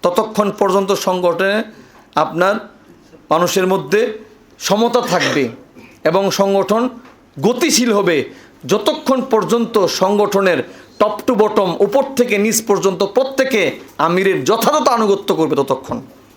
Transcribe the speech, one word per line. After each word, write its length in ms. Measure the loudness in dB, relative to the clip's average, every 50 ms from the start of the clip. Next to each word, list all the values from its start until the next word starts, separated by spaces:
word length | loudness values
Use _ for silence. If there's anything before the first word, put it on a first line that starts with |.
| -4
ততক্ষণ 480 | 0 0 0 -2 -2 -2 -2 -2 -2
পর্যন্ত 420 | 0 0 0 2 2 0 0 0 -2
সংগঠনে 680 | -2 0 -2 -2 0 0 0 0 0 -2 -2 -2 -2 -4 -6 -14 -20 -20 -20 -20 -20 -20 _ _
আপনার 400 | -2 -2 -2 0 0 0 0 0 -2 -6 -12 -20 -20 -20 -20 -20 -20 -20 -20 -20 -20 -4 _
মানুষের 360 | 0 2 2 0 0 0 0
মধ্যে 520 | 0 0 -2 -2 0 0 0 0 0 -4 -10 -16 -20 -20 -20 -20 _ -20 -10
সমতা 420 | -2 -2 0 2 2 2 2 0
থাকবে 480 | 0 0 -2 0 0 0 0 0 -2 -2 -4 -10 -20 -20 _ -20 -20 -20 -20 -4 _
এবং 260 | 0 2 2 0 0
সংগঠন 580 | 0 0 0 2 2 0 0 0 0 0 0 -2 -4 -10 -18 -20 -20 -20 _ _ _ -2
গতিশীল 520 | 0 0 2 2 0 0 0 0 2 2 2
হবে, 380 | 2 2 2 0 0 -2 -4 -10 -18 -20 -20 -20 -18 -4
যতক্ষণ 560 | -2 -2 0 0 0 -2 -2 -2 -2 0 0 0
পর্যন্ত 640 | 0 0 0 2 0 0 0 0 0 0 2 2
সংগঠনের 760 | 2 0 0 0 2 2 2 2 2 2 2 2 2 2 0 -2 -6 -12 -20 -20 -20 -2 0
top 300 | 0 0 0 -2 -2 -2
to 80 | 2 2
bottom, 280 | 2 2 2 0 0 0 0 0
উপর 260 | 0 0 2 0 0 0 0
থেকে 220 | -2 0 0 0 0
নিচ 240 | 0 0 -2 -2 0
পর্যন্ত 360 | 0 0 2 2 -2 0 0 -4
প্রত্যেকে 760 | -2 0 0 -2 0 -2 -2 -2 0 0 0 0 0 -2 -6 -14 -18 -4 -2
আমিরের 460 | 0 2 2 2 2 2 0 0 0
যথাযথ 440 | 0 0 2 2 2 2 2 2 2
আনুগত্য 460 | 2 2 2 2 0 0 0 -4 -2
করবে 220 | 0 0 0 0
ততক্ষণ। 440 | -2 0 -2 -2 -4 -4 -10 -10 -10 -10 -14 -20 -20 -20 -20 -20